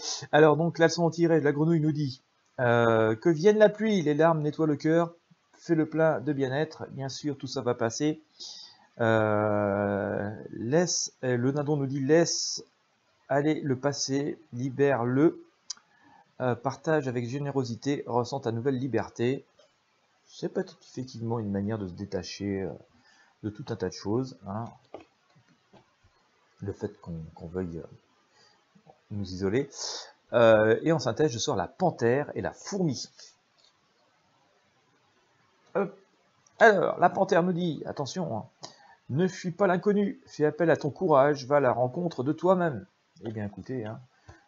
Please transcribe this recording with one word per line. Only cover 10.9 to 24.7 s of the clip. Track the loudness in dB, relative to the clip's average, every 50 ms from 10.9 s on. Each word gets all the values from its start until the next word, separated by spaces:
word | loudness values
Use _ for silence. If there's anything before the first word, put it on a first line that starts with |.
| -2 -4 -6 -8 _ -6 -4
euh, | -2 -2
le | 0 0 0
dindon | -2 -2 -2 -2 -2
nous | -2 -2
dit, « | -4 -4 -4 0
Laisse | 4 4 4 4 2 0 -6 -6 -6 -8 -10 -12 _ _ _ _ _ _ _ _ _ _ _ _ -2
aller | -2 0 2 0 -2 -2
le | -2 -4 -4
passé, | -2 -2 -4 -4 -4 -4 -2 -2 -2 -2 -4 -8 -10 -14 -14
libère-le, | -10 -8 -6 -6 0 0 2 2 2 0 0 0 2 4 4 2 2 0 -18 _ _ _ _ -18 -18 _ _ _ _ _ _ _ -20 _ _ _ _ -4
euh, | -2 -2 -2
partage | -2 -4 -8 -8 -6 -2 0 0 0 0 -2
avec | -4 -4 -6 -6
générosité, | -6 -6 -6 -4 -2 -4 -4 -4 -6 -6 -4 -4 -4 -4 -4
ressens | -2 -2 -2 -2 -2 -6 -6
ta | -4 -4
nouvelle | -4 -2 -2 -2 -2 -2
liberté. » | -4 -2 -4 -4 -4 -4 -6 -2 -2 -2 -2 -4 -8 _ _ _ _ _ _ _ _ _ _ _ _ _ _ _ _
C'est | _ -14 -10 -10 -6
peut-être | -6 -6 -8 -8 -12 _ _ -16
effectivement | -12 -12 -12 -12 -10 -10 -6 -6 -4 -4
une | -4 -4
manière | -4 -4 -4 -4 -4 -6
de | -6 -10
se |
détacher, | -10 -10 -12 -8 -8 -8 -8 -8 -10 -8 -6 -4 -4 -4
euh, | -4 -6 -8 -12 -16 _ _ _ _ _ _ _ _ _ _ -10
de | -10 -10
tout | -10 -10 -10 -10
un | -8
tas | -6 -6 -8
de | -8
choses, | -8 -6 -4 -2 -2 -4 -6 -10 -16 -14
hein. | -10 -10 -10 -10 -12